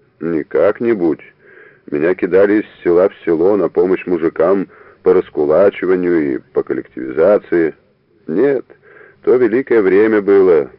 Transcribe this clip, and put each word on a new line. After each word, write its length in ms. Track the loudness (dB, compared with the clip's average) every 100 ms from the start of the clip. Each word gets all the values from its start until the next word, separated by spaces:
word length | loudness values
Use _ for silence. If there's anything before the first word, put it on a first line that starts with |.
| _ _
не 240 | -6 -6
как-нибудь. 800 | -4 0 0 0 -4 -2 -2 -4 -10 _ _ -20 -20 _ -10
Меня 260 | -4 -2 -2
кидали 460 | 0 2 2 2
из 220 | -2 -6
села 260 | 0 2 2
в 60 | -2
село 320 | -4 0 2 0
на 140 | 0
помощь 360 | -2 -2 -2 -4
мужикам 600 | -4 -4 -2 0 0 -4 -12 -20 _
по 100 | 0
раскулачиванию 1200 | 0 0 -4 0 2 2 0 -2 -2 0 -2 -2 -6
и 20 |
по 240 | -6 -8
коллективизации. 1120 | -6 -8 -10 -14 -8 0 2 2 0 -2 -2 -6 _ _ _ _ -8
Нет, 380 | -2 -2 -2 -8 _ _ -20 -20 _ -2
то 80 | 0
великое 460 | 0 -2 0 0
время 400 | 2 2 2 0
было, 500 | 2 4 4 2 -2